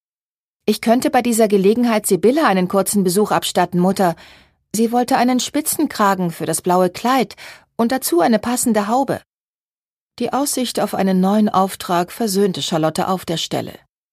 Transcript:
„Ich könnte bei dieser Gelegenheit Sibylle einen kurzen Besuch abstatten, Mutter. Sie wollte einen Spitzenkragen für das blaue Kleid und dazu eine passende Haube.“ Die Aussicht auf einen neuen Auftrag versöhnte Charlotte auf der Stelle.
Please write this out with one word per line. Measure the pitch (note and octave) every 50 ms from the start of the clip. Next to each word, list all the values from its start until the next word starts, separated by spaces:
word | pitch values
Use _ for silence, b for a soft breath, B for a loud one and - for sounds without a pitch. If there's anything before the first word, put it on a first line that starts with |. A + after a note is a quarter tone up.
| _ _ _ _ _ _ _ _ _ _ _ _ _ -
„Ich | G#3+ -
könnte | - A#3 A3+ B3+ B3+ D4
bei | C#4+ B3+
dieser | A3+ A#3+ A3+ G#3+ A3+ G#3
Gelegenheit | G#3 G3+ F3+ G3 A3+ A#3+ B3 A#3+ A3 G#3+ G#3+
Sibylle | - G3+ E3+ - A3 C4 D#4+ D#4
einen | A#3+ F#3+ F#3 F3+
kurzen | F3+ - G3 F#3+ F#3+ - G3+ F#3
Besuch | F#3 E3+ G#3 G#3+ -
abstatten, | - E3 - - - G3 F3+ F3 - F3
Mutter. | F3+ F#3+ G3 - G3 F3 D#3+ B B B B B B B B B _ _ -
Sie | G#3 A#3 A3+
wollte | A#3 A#3+ B3 A#3+ C4
einen | A#3+ A#3+ B3+ B3+ B3
Spitzenkragen | - - - C#4+ D4+ - - - D#4 C4+ - - G#3+ G3 G3 F#3+ F#3 E3+
für | D#3+ - D#3+
das | D3+ D#3+ -
blaue | - F3+ F3+ F3+ F#3 F3+
Kleid | F3+ - - A#3+ C4 C4+ A3 - - B B B B B B B _
und | - A#3 A#3
dazu | C4 C4 - - E4+ E4+
eine | E4 C4 A3+ G#3
passende | - A#3+ B3 B3 - B3+ G#3+ G#3+ G3+ G3+
Haube.“ | A#3 C4 C4+ - D3 - - _ _ _ _ _ _ _ _ _ _ _ _ _ _ _ _ _ _ -
Die | A#3+ -
Aussicht | - B3+ C#4+ C#4+ - C4+ B3 A#3 - G3+
auf | G3+ G3 -
einen | - G3 F#3+ F#3+ F#3
neuen | F#3 F#3+ G#3 A3 G#3+ G#3
Auftrag | - F#3 F#3+ F#3+ - - - - F3+ E3+ F3+ F3
versöhnte | - - A#3+ G#3+ F#3 G3 G3+ G3+ F3 -
Charlotte | C#3 - F#3 D#3+ D#3 D#3 D#3 - -
auf | - F#3+ F3+ -
der | - E3+
Stelle. | D#3+ - - - C3+ A#2 - - - _ _ _ _ _ _